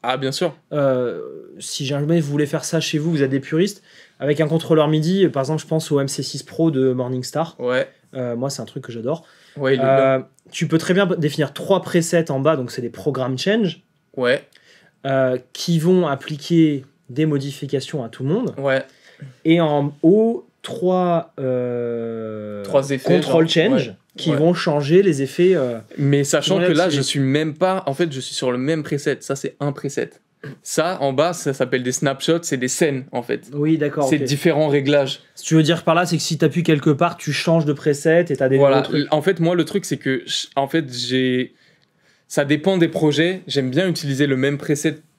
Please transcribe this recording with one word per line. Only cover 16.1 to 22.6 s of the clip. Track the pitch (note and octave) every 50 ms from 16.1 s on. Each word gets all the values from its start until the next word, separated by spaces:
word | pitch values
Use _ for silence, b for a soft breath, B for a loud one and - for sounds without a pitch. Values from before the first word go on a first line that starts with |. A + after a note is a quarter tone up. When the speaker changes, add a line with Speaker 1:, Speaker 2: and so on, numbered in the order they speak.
| C#3 C3+ - - D3+ C#3+ - - F3 E3 D#3+ D#3 D3 C#3 C3 _ _ _ _ _
Speaker 2:
des | B2 B2+ D#3
modifications | D#3+ D3 C#3+ C3+ C#3+ C#3 - - C3+ C#3+ C3+ C3 - - D3+ A#2+
à | A2+
tout | - - C3
le | C3+
monde. | E3 A3+ C4 F3 - -
Speaker 1:
Ouais. | C3+ C#3 C3 C3 - - B B B B B B B C3+ B _ _
Speaker 2:
Et | D#3+ E3 E3+
en | E3 D#3 D3 D3 C#3 D3 C#3+ - -
haut, | D#3+ F#3+ G#3+ A3 A3+ A#3 - - _ _ _
trois, | _ - - - - F3+ F#3 F#3 F3+ F3 E3+ F3 - - _ -
euh, | C#3 C3 B2+ B2 B2 B2 A#2+ A#2+ A#2+ A#2+ A#2 A#2 A#2 A#2 A2+ A2+ A2 A2 A2 G#2+ G#2+ G#2 G#2 G#2